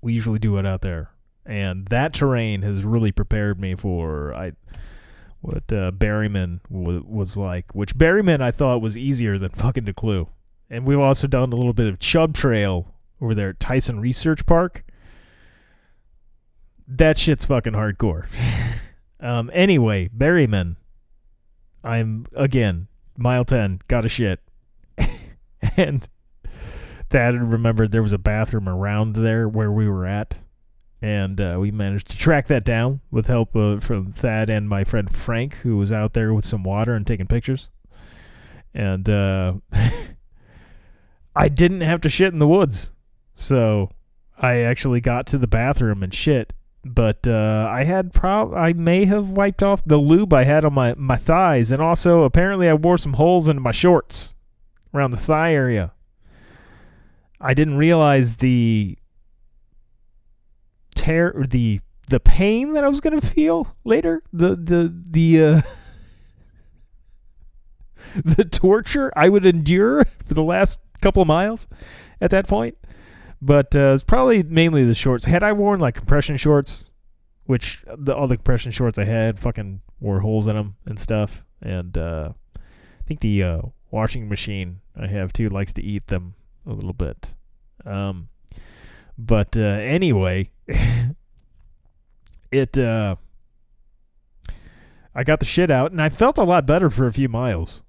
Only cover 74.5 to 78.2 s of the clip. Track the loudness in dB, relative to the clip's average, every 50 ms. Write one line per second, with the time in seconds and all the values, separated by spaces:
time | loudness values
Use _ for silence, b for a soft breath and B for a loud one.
74.5 | 4 4 4 4 4 4 4 4 2 2 0 0 0 0 0 0 2 2 2 2
75.5 | 0 2 2 0 2 2 0 -2 -2 -4 2 4 4 4 4 0 -4 -2 2 4
76.5 | 4 4 2 -2 -10 -14 -16 _ _ _ _ _ _ _ _ _ _ _ _ -2
77.5 | -2 -2 -2 -6 -14 -14 -16 -18 -16 -8 -4 -4 -2 -2